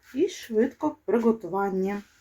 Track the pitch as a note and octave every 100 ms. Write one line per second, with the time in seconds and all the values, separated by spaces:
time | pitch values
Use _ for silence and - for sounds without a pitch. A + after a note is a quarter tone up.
0 | - B3+ F#4 - - G#3+ A#3+ - D4+ -
1 | - A3+ A3+ A3+ E3+ F#3+ G3 F#3 F#3+ G3+
2 | - _